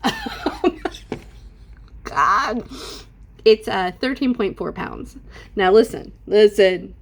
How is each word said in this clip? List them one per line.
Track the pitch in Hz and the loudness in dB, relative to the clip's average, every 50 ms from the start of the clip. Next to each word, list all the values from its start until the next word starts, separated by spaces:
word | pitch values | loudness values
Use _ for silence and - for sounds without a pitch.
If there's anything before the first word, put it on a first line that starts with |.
<laughs> | - 807 880 906 855 - - - - - - - - 359 - - - - - - - - - - - - - - - - - - - - - - - - - - - | -4 -6 -6 -6 -10 -12 -12 -8 -8 -8 -8 -2 -2 -2 -2 -2 -12 -12 -12 -12 -16 -16 -16 -16 -16 -20 -20 -20 -20 -20 -20 -20 -20 -20 -20 -20 -20 -20 -20 -18 -16
God. | - - 139 143 151 190 214 277 302 262 247 214 - - - - - - - - - - _ - - - - - | -10 -4 -2 0 2 2 0 0 -2 -4 -6 -8 -10 -14 -16 -16 -16 -16 -18 -20 -20 -20 _ -20 -20 -20 0 4
It's, | 226 220 220 - | 4 4 4 2
uh, | - 220 196 185 180 180 - | -6 -4 -4 -4 -4 -6 -4
thirteen | - 254 269 262 294 254 247 | -4 -4 -4 -2 -2 -2 0
point | - 220 190 - | 0 -2 -4 -4
four | - 185 175 | -4 -8 -8
pounds. | 170 - - - 62 - - - - - - - - - - - - | -8 -8 -10 -10 -10 -12 -14 -16 -16 -20 -20 -20 -20 -20 -20 -14 -4
Now | - 196 185 | 0 2 4
listen, | 190 220 240 - - - - - - - - | 6 6 4 4 0 -12 -14 -14 -20 -20 -10
listen. | - 185 208 214 208 208 - 202 190 185 180 185 196 - - | 0 4 6 6 6 6 6 4 4 4 0 -6 -12 -18 -20